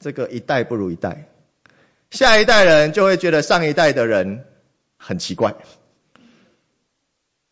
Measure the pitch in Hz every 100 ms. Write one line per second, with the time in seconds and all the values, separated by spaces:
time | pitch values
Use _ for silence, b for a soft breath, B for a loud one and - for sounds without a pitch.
0 | 143 139 120 117 - 139 113 117 95 85
1 | 92 78 76 _ _ _ b b b b
2 | b - 262 220 214 220 185 156 151 160
3 | 190 180 175 156 143 185 156 147 156 131
4 | 117 104 95 107 - _ _ _ _ _
5 | - 90 - 90 107 - - _ _ _
6 | _ b b b b b b _ _ _
7 | _ _ _ _ _